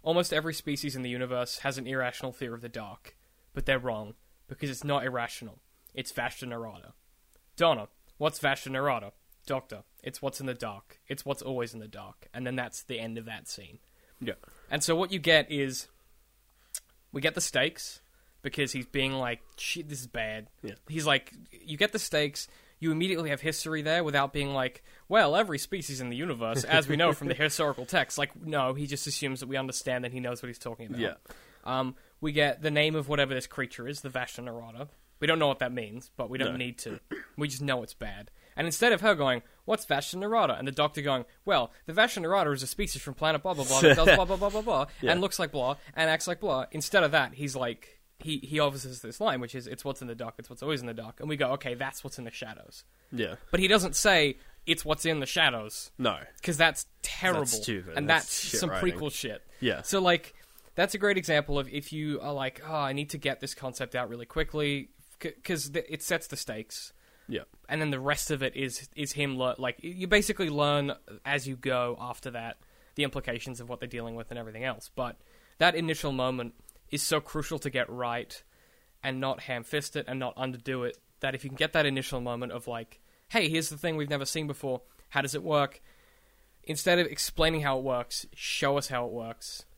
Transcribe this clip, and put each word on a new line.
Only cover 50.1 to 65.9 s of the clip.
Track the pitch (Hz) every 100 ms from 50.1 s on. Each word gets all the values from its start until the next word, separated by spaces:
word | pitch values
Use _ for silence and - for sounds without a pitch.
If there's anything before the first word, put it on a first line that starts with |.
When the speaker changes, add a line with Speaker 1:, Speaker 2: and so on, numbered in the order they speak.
| 117
Speaker 1:
dark, | 113 -
it's | 120
what's | 123
always | 139 147
in | 120
the |
dark." | 113 113 -
And | 147
we | 147
go, | 131
"Okay, | 139 135 123
that's | 135 -
what's | 139 -
in | 117
the |
shadows." | - 113 - 50 - - _ _
Speaker 2:
Yeah. | 123 104 98 -
Speaker 1:
But | 175
he | 190
doesn't | 208 180 143
say, | 214 175 147 131 - - -
"It's | 165
what's | 151 156 165
in | 156
the | 135
shadows." | - 156 120 107 - - -
Speaker 2:
No. | 123 85 - -
Speaker 1:
'Cause | - 151
that's | 160 147 - -
terrible. | - - 185 165
Speaker 2:
That's | 131 113
stupid. | 107 104 90 82
Speaker 1:
And | 147
Speaker 2:
That's | 160 -
Speaker 1:
that's | - -
Speaker 2:
shit | 117
Speaker 1:
some | 180
Speaker 2:
writing. | 190 180 175
Speaker 1:
prequel | 147
shit. | - 123 104 - -
Speaker 2:
Yeah. | 123 95
Speaker 1:
So, | - 196
like, | 180 170 - - - - - -
that's | 190 208
a |
great | 202 190
example | 160 151 147 143
of | 131
if | 143 143
you | 156 151 143
are | 143
like, | 143 131 - 160
"Oh, | 156
I | 139
need | 135 147
to | 156
get | 139 135
this | 135 -
concept | 131 123 127 127
out | 120
really | 120 120
quickly," | - 160 151 147 143 - _ - -
c-, | 165 -
'cause | - 170 143
th-, | 156
it | -